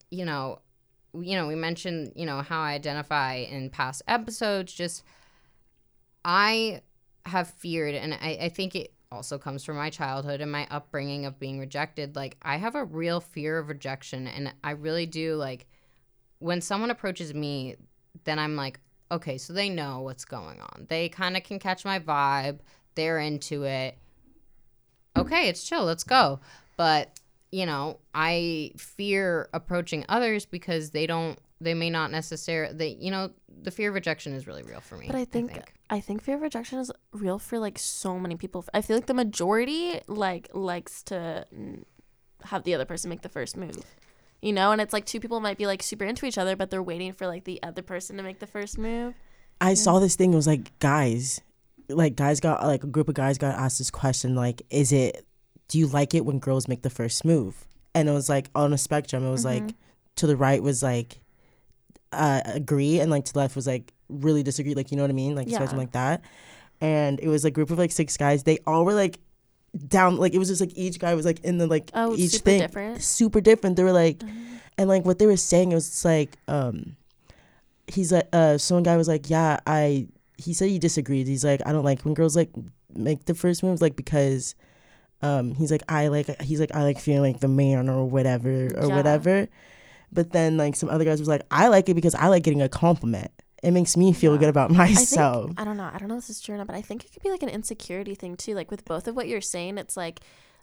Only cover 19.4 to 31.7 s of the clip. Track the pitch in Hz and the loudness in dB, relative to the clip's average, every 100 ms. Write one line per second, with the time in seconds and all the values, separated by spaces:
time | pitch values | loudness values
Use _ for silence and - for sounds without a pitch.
19.4 | - 180 202 170 139 127 131 127 - 123 | -8 -6 -4 -6 -8 -8 -12 -14 -14 -14
20.4 | 78 57 50 - - 160 170 - 180 185 | -14 -16 -20 -20 -8 -6 -6 -4 -6 -6
21.4 | - 196 190 185 196 190 160 147 139 139 | -8 -8 -6 -6 -4 -6 -2 0 0 0
22.4 | 139 143 - _ _ - 160 160 151 147 | -4 -8 -18 _ _ -6 -2 -2 -4 -6
23.4 | - 147 139 131 131 - _ _ _ _ | -8 -6 -4 -4 -6 -12 _ _ _ _
24.4 | _ _ _ _ _ _ _ 254 262 330 | _ _ _ _ _ _ _ -4 0 0
25.4 | 233 170 - 339 175 170 - 254 165 135 | 0 -4 -6 -4 -2 -4 2 4 4 0
26.4 | - - _ - 165 151 - - _ _ | -12 -20 _ -2 2 2 -2 -12 _ _
27.4 | _ 190 175 143 147 - _ 151 160 170 | _ -6 -4 -4 -6 -10 _ -2 0 0
28.4 | 170 160 147 - - - 202 196 190 165 | -2 -6 -8 -14 -18 -10 -4 -2 0 -4
29.4 | - 165 - 175 170 156 - 226 233 208 | -6 -10 -6 -6 -4 -8 -2 -2 0 -4
30.4 | - 175 - 165 151 151 160 165 165 - | -6 -12 -6 -6 -4 -4 -2 -2 -4 -8
31.4 | _ _ 165 | _ _ -6